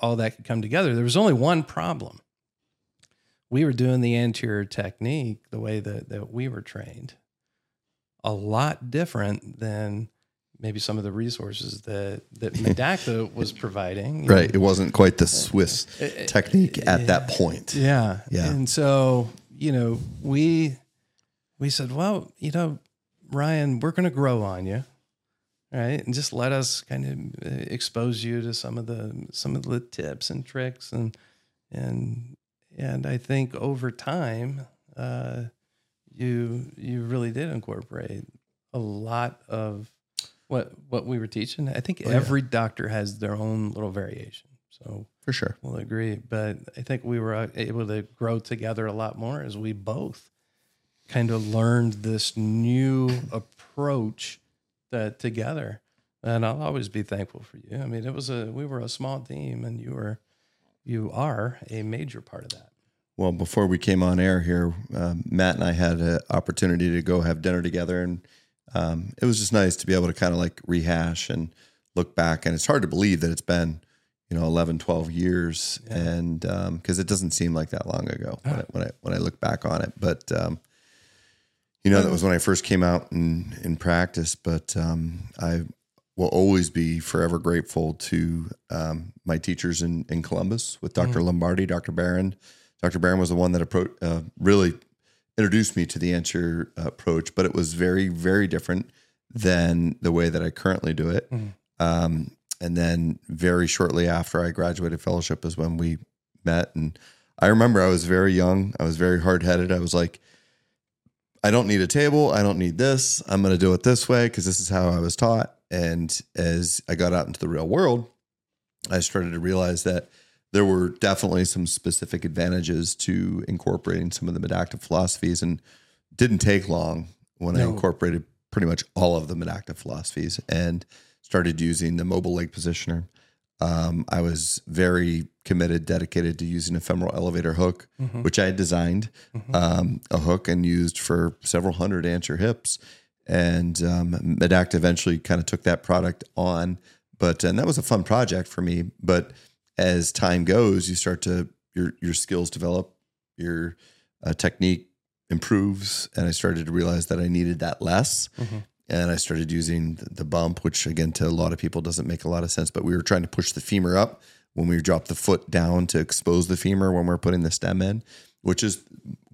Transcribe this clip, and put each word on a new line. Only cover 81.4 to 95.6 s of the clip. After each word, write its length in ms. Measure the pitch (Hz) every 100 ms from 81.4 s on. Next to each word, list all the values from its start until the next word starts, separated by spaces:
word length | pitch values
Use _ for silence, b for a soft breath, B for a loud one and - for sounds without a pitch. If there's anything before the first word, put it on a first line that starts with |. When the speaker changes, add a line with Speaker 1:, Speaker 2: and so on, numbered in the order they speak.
| b b b _
Speaker 2:
you 60 | 101
know, 80 | 101
that 60 | 92
Speaker 1:
Yeah. 40 |
Speaker 2:
was 100 | 90
when 80 | 95
I 60 | 87
first 260 | - 92
came 180 | - 95
out 280 | 90 87 -
in, 420 | 85 85 82 92 -
in 140 | 85 80
practice. 580 | 90 85 90 - 82
But, 420 | - - 80 - -
um, 520 | 82 82 82 85 - -
I 240 | 85 85 82 - _ _ _ -
will 120 | 90
always 400 | 90 98 95 82
be 300 | 85 82 82
forever 400 | - 85 85 85
grateful 560 | 85 85 - 82 80
to, 560 | 78 - 85 82 82 80 - -
um, 440 | 82 80 80 87 -
my 140 | 87 82
teachers 420 | 87 87 87 82
in, 240 | 85 82 -
in 120 | 82
Columbus 600 | 80 87 92 117 - -
with 100 | 87
Doctor 280 | - 90 104
Speaker 1:
Mm. 60 | 87
Speaker 2:
Lombardi, 380 | 87 85 90 92
Doctor 260 | 87 -
Barron. 420 | 85 90 90 95 95 b b b b
Doctor 160 | 87 90
Barron 200 | 90 92
was 80 | 87
the 60 | 87
one 160 | 90
that 100 | 87
appro-, 280 | 82 90 90 -
uh, 200 | 85 82 78 -
really 360 | 92 101 90 - _ _ _ _ _ -
introduced 380 | 101 107